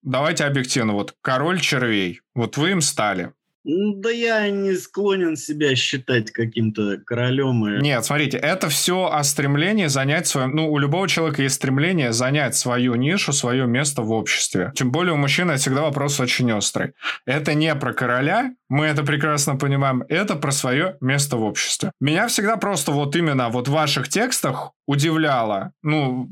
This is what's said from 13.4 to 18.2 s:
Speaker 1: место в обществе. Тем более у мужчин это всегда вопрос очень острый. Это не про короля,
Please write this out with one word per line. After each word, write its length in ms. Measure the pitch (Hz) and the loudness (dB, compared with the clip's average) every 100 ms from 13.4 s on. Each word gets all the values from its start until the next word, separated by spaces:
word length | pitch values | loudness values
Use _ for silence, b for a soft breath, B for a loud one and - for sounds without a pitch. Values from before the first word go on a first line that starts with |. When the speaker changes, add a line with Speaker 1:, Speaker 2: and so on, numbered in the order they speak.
| 120 131 127 | 0 2 2
Speaker 1:
место 340 | 123 143 127 | 0 0 -2
в 100 | 110 | -2
обществе. 600 | 113 104 - - 98 110 - | -2 0 -2 -2 -2 -2 -2
Тем 160 | 127 | 0
более 220 | 151 180 | 2 2
у 40 | 151 | 2
мужчин 320 | 139 151 180 | 2 2 2
это 60 | 135 | 0
всегда 220 | 139 131 | 0 0
вопрос 360 | 156 139 143 143 | 0 0 -2 0
очень 320 | 123 - 123 | 0 0 2
острый. 420 | 104 - - - B B B - | 2 0 -2 -4 B B B -4
Это 260 | 147 151 | -2 0
не 200 | 151 160 143 | 2 2 0
про 180 | 127 | -2
короля, 580 | - 127 123 | -2 0 2